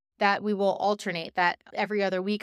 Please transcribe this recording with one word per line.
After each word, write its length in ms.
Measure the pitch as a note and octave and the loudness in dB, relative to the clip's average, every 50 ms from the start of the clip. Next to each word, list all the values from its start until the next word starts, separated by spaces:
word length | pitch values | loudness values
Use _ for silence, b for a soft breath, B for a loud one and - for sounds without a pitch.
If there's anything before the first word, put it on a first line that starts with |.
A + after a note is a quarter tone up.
| _ _ _ - | _ _ _ 0
that 240 | G#3 G3+ G3+ - | 2 2 2 2
we 100 | G3+ G#3+ | 0 -2
will 220 | G#3 F#3+ G3+ G3 - - | 0 2 2 0 2 2
alternate, 560 | - G3+ G#3 G#3 - G3 F3 E3 E3 - - | 0 0 0 0 -2 -4 -6 -6 -8 -4 0
that 220 | - F3 F3 - - _ - - | 2 2 2 2 -2 _ -8 -4
every 280 | - G#3 G3 G#3+ G#3 | -4 -2 -2 0 0
other 180 | G3 F#3+ F#3+ F#3 | 0 0 0 -2
week 220 | F#3 G3+ G#3+ G3+ | -2 -2 -2 -4